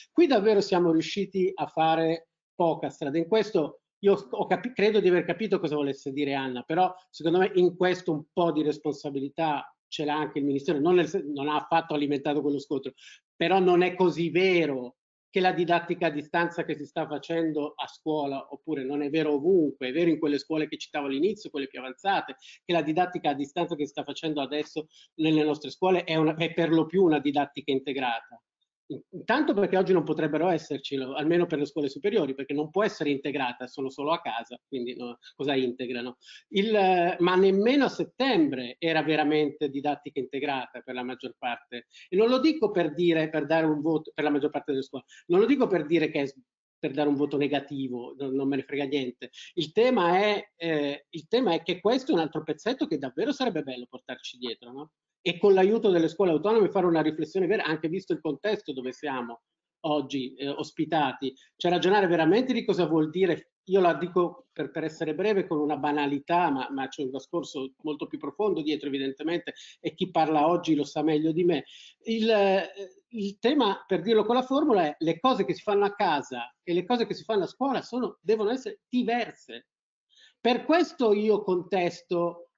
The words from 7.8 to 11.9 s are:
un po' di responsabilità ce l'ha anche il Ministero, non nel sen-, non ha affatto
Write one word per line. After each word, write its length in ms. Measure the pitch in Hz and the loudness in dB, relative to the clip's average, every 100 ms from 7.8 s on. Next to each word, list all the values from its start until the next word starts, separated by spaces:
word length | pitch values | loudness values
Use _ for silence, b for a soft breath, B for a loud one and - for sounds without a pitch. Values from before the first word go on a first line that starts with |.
| 180 180 180 | 0 0 -2
un 140 | 151 - | -4 -4
po' 180 | - 170 | 0 2
di 100 | 151 | 2
responsabilità 1120 | 151 151 151 143 147 139 139 - 160 139 - _ _ | 0 -2 -4 -6 -6 -6 -6 -4 -2 -2 -8 _ _
ce 180 | - | -6
l'ha 120 | 147 147 | -4 -2
anche 240 | 147 151 | -4 -2
il 40 | |
Ministero, 360 | 143 139 160 147 | -2 -2 -2 0
non 160 | 160 180 | 4 4
nel 100 | 156 | 4
sen-, 240 | 190 143 | -2 -6
non 160 | 147 147 | -4 -2
ha 60 | |
affatto 400 | 151 - 165 160 | -4 0 -2 0